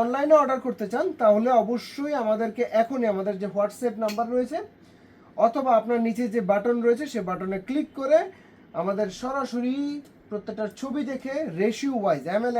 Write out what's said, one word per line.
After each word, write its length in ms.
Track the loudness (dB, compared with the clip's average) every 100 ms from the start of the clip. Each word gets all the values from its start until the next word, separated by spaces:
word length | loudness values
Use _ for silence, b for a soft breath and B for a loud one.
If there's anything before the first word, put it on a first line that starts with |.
অনলাইনে 320 | 2 2 4 4
অর্ডার 240 | 4 0 -2
করতে 200 | -6 -4
চান, 140 | -2 -2 2
তাহলে 280 | 4 6 6 4
অবশ্যই 520 | 2 -2 -6 -8 -4 -2
আমাদেরকে 400 | 0 0 -2 -2 0 2
এখনই 240 | 0 0 0
আমাদের 220 | 0 -2 -4
যে 60 | -4 -2
WhatsApp 380 | -2 -2 -4 -2
নাম্বার 220 | -4 -2 -2
রয়েছে, 240 | 0 -2 -4 -8 -16 b b b b b 2 2
অথবা 240 | 2 4 4
আপনার 180 | 4 0 0
নিচে 180 | 0 -2
যে 60 | -2 2
বাটন 260 | 2 2 2 2
রয়েছে, 180 | 2 0
সে 80 | -6 -4
বাটনে 300 | -4 -4 -6 -4
ক্লিক 200 | -4 -4 -4
করে 180 | 4 4 4 B B B B -6
আমাদের 260 | -2 0 -2 -4
সরাসরি 540 | -4 -4 -2 -2 -2 -2 -2 -6 -10 -20 -10
প্রত্যেকটার 400 | -10 -8 -6 -6 -6
ছবি 220 | -6 -4 -4
দেখে 240 | -6 -6 -4 -4 0
রেশিও 340 | 0 0 -2 0
ওয়াইজ, 220 | 0 0 0 -2
এমএল, 200 | 0 0